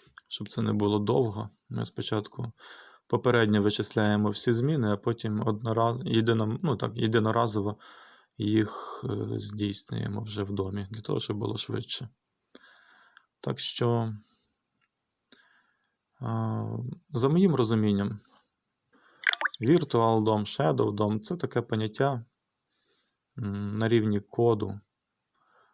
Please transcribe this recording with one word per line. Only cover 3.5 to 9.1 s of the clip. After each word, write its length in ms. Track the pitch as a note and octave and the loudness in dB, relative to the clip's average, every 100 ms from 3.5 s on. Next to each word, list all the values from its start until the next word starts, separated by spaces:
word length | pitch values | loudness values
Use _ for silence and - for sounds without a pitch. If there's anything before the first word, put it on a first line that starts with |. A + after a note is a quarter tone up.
| G#2+ | 4
вичисляємо 680 | G#2 G#2 G#2 A2+ G#2 G#2 G#2 | 4 0 0 2 2 4 0
всі 240 | G#2 B2 | 0 0
зміни, 380 | A#2 C3+ D#3 G#2+ | 2 2 2 0
а 60 | G2+ | 0
потім 460 | A#2+ A#2 A2 G#2+ | -2 -2 -4 -2
однораз-, 600 | A#2 G#2+ A2+ A2+ A2+ B2 A#2+ | -2 -2 -2 0 0 0 0
єдином-, 540 | A2+ A2+ A2+ G#2+ A#2 | 2 4 2 0 0
ну, 120 | E3 A#2 | -2 0
так, 220 | A#2 A2+ | -2 0
єдиноразово 800 | A2+ A2+ A2 A#2 A#2+ G#2 G2+ G2+ - - - - _ - | 2 4 4 2 2 0 -2 -6 -12 -20 -20 -20 _ -4
їх, 640 | G2+ A2 G#2+ - - - | 2 2 2 -2 -12 -10
е, 300 | - | -6